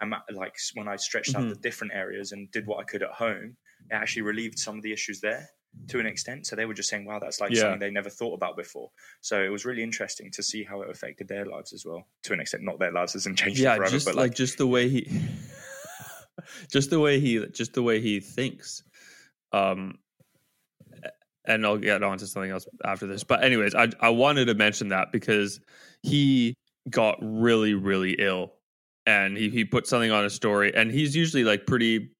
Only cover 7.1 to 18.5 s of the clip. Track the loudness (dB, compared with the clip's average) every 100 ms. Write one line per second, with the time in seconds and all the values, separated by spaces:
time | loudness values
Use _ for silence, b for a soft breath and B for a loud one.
7.1 | -8 -8 -4 0 2 2 0 -4 -4 -6
8.1 | -6 -8 -4 -6 -6 -12 -14 -16 B B
9.1 | B -4 -2 0 -2 -6 -6 -6 -6 -6
10.1 | -10 -12 -8 -6 -6 -8 -10 -10 -10 -12
11.1 | -12 -10 -8 -8 -10 -14 -14 -12 -12 -14
12.1 | _ -6 -6 -4 -6 -6 -2 -2 0 -2
13.1 | -4 -4 0 0 4 4 4 4 2 2
14.1 | 2 0 0 -2 0 2 4 4 2 0
15.1 | -2 -2 -6 -12 -16 -18 -16 -16 -16 -16
16.1 | -18 -20 -20 -18 -18 -2 0 2 4 6
17.1 | 6 4 2 0 -6 -4 0 2 2 2
18.1 | -2 -2 -4 -4